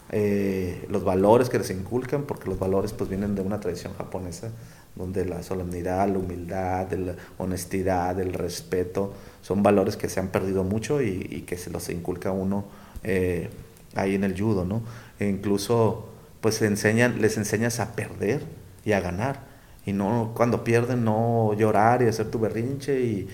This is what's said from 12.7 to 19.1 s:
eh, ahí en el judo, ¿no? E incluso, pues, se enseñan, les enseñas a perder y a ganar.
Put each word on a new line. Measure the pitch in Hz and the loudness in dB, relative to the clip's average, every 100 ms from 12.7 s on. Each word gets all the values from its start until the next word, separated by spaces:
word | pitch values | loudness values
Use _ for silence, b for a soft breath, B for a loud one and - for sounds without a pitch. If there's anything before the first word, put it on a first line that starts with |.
| B B B | B B B
eh, | 92 92 92 85 80 - - - - - | -2 0 2 0 -4 -10 -18 -20 -8 -2
ahí | 98 | 0
en | 98 | 2
el | 98 90 | 0 0
judo, | 107 98 | 0 0
¿no? | 90 110 113 B B - | 0 -2 -6 B B -4
E | 101 | -2
incluso, | 95 101 101 - 117 110 92 B B B - | 0 0 0 2 4 4 2 B B B -2
pues, | 110 - | 0 2
se | 107 | 2
enseñan, | 101 107 110 123 117 | 4 4 4 4 4
les | 107 113 | 2 2
enseñas | 104 107 120 117 | 0 0 0 -2
a | 101 - | -4 -4
perder | - 90 98 143 - - - - | -6 -2 0 0 -4 -14 -20 -8
y | 107 | 0
a | 101 | 0
ganar. | 87 | 0